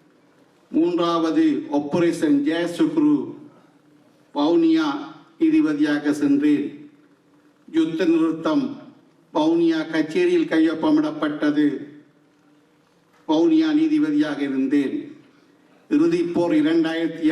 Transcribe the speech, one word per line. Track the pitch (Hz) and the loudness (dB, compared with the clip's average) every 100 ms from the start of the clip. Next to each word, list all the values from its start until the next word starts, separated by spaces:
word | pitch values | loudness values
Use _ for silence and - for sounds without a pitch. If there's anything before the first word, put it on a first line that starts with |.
| _ _ _ _ _ _ _ | _ _ _ _ _ _ _
மூன்றாவது | - 170 170 170 170 160 156 160 127 - | 0 0 0 0 0 0 2 2 0 -2
ஆபரேஷன் | 143 147 180 170 - 156 139 143 | -4 -2 0 0 0 2 2 0
ஜெயசுக்ரு | 165 170 165 151 156 151 143 113 - - - _ _ _ _ _ _ _ | -2 -4 -2 0 2 2 2 -2 -12 -20 -20 _ _ _ _ _ _ _
வவுனியா | - 294 170 330 226 302 - - - - - | -4 0 2 4 2 0 -4 -10 -18 -14 -2
நீதிபதியாக | 160 156 156 147 147 147 147 | 2 2 2 0 0 0 -2
சென்றேன். | - 143 143 151 139 120 - - _ _ _ _ _ _ _ - | 0 0 2 2 0 -2 -10 -20 _ _ _ _ _ _ _ -6
யுத்த | 160 160 160 | -2 -2 0
நிறுத்தம் | 175 165 165 160 160 147 127 - - - _ _ _ | 0 2 0 -2 -2 -2 -2 -8 -18 -20 _ _ _
வவுனியா | - 156 339 165 160 151 | -2 2 2 2 0 -2
கச்சேரியில் | 160 156 190 175 175 151 | -4 -2 0 2 2 0
கையொப்பமிடப்பட்டது. | 160 160 156 - 151 151 - 151 151 147 147 147 127 - - - _ _ _ _ _ _ _ _ _ _ _ - | 2 0 0 0 2 0 -2 -6 -2 -2 2 0 -2 -12 -20 -20 _ _ _ _ _ _ _ _ _ _ _ -2
வவுனியா | 320 339 311 320 302 | 2 4 2 2 2
நீதிபதியாக | 320 302 302 294 151 139 | 2 0 0 0 -2 -2
இருந்தேன். | 139 131 131 143 131 - - - - _ _ _ _ _ - | -4 -2 0 0 -2 -6 -10 -18 -20 _ _ _ _ _ -2
இறுதிப்போர் | 147 170 175 170 170 170 156 | 0 2 0 -2 -2 0 0
இரண்டாயிரத்தி | 151 165 160 165 165 - 156 | 2 0 0 -2 -6 -2 -2